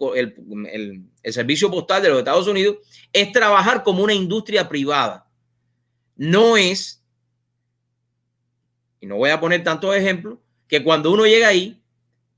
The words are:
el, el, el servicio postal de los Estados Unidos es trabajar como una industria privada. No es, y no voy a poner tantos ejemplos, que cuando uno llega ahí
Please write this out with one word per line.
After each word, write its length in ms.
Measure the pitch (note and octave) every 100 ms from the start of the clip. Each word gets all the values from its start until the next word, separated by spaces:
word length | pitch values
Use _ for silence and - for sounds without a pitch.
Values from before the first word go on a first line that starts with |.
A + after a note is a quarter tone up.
| C3+
el, 200 | B2+ B2 - - G#2 G#2
el, 320 | G#2+ G#2 F#2+ F#2 _
el 100 | -
servicio 380 | A2 A#2+ D3+ G3
postal 320 | F3 - F#3+
de 80 | F#3+
los 80 | C3+
Estados 280 | A#2+ D#3 F#3+
Unidos 300 | G3 G3 G#3 _ - _
es 200 | G3 G3
trabajar 500 | B3 G#3+ G3+ F#3+ B3
como 220 | - F#3
una 80 | G#3
industria 560 | G#3 F3+ G#3+ G#3+ G#3 F3
privada. 600 | D3+ C#3 C#3+ A#2+ G2 _ _ _ _ _ _ _ _ _
No 420 | - D3 F#3 A3+ A3+
es, 460 | F#3 F#3+ - - _ _ _ _ _ _ _ _ _ _ _ _ _ _ _ _ _ _ _ _
y 60 | G2+
no 100 | G2+
voy 140 | C3+
a 100 | D#3
poner 240 | E3 F3
tantos 320 | E3+ D#3+ F#3+ G3+
ejemplos, 420 | F#3+ F#3 G#3+ A#3+ _ _ _
que 160 | D3
cuando 260 | C#3+ D#3+ D3+
uno 160 | G3+ A3
llega 220 | A3 A3+
ahí 340 | F#3 F#3 - _ _ _ _ _